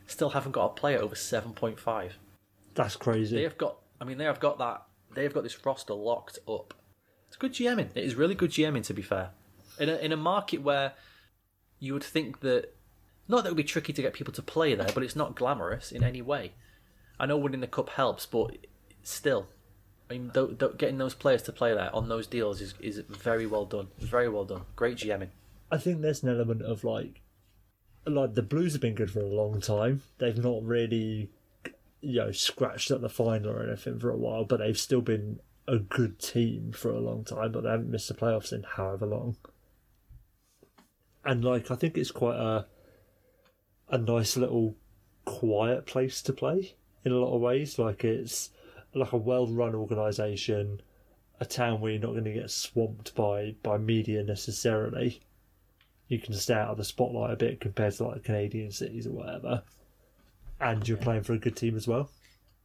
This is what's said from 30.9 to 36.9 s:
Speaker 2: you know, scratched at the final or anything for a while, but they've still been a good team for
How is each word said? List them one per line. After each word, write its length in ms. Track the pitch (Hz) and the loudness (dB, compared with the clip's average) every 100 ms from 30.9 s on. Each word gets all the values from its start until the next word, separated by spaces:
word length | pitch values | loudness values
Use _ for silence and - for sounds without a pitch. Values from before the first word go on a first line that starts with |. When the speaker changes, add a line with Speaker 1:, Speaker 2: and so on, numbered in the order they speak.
| 113 110 107 104 - _ _ - - _ - | 0 0 -2 -6 -10 _ _ -18 -18 _ -10
Speaker 2:
you 200 | 143 120 | -2 0
know, 100 | 107 | 0
scratched 580 | 95 - - 127 110 - | 0 -2 2 0 0 0
at 80 | 131 | 0
the 80 | 117 | 0
final 420 | - 117 110 104 | 2 2 2 0
or 160 | 110 113 | -2 -4
anything 320 | 110 127 117 | -4 -6 -2
for 120 | 120 | -2
a 60 | 113 | 0
while, 280 | 117 113 | 0 0
but 140 | 104 120 | 2 2
they've 200 | 107 107 | 2 0
still 220 | - 127 | 2 2
been 400 | 117 107 104 110 - _ - | 4 0 0 -8 -12 _ 2
a 120 | 120 | 2
good 420 | 101 - 113 95 | 2 2 2 0
team 500 | - 120 117 110 110 | -2 2 2 0 -6
for 180 | 113 113 | -4 -2